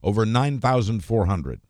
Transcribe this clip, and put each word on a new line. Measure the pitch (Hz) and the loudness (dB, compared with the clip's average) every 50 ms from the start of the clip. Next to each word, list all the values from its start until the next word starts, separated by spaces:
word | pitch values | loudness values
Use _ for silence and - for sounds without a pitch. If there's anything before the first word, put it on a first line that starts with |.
over | - 95 101 107 113 | -2 0 0 2 2
nine | 107 113 120 131 143 143 131 | 2 2 0 0 0 -2 0
thousand | 98 123 131 127 113 95 117 110 90 | 0 2 2 2 0 0 -2 -4 -4
four | - 113 113 98 | -2 0 0 2
hundred. | 87 98 92 73 67 62 - _ _ | 2 0 -2 -2 -6 -10 -10 _ _